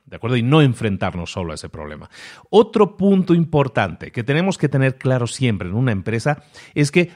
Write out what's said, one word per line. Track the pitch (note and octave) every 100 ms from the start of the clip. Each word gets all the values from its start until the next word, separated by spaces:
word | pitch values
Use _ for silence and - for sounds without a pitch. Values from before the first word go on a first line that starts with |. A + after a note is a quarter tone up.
| -
¿de | E2+
acuerdo? | A#2 B2
Y |
no | A#2+ D#3
enfrentarnos | C#3 A2+ A2+ F#2+ F#2+ F2 E2
solo | G2 E2+
a | D2+
ese | D#2
problema. | E2 D2+ D2+ - - - - -
Otro | G3+ A3 A3 G3 -
punto | G3 G3 F3+
importante | E3+ D#3+ D3 C3+ - G2 - -
que | B2+
tenemos | A2+ D3 F#3+ -
que | D3
tener | C3+ C3+ C3
claro | C3+ B2+ A#2+
siempre | - B2 G2 F2+
en |
una | G#2 C3
empresa | G2 F2+ A2+ D3 D3+ _ - - -
es | C#3+
que | F3+ E3+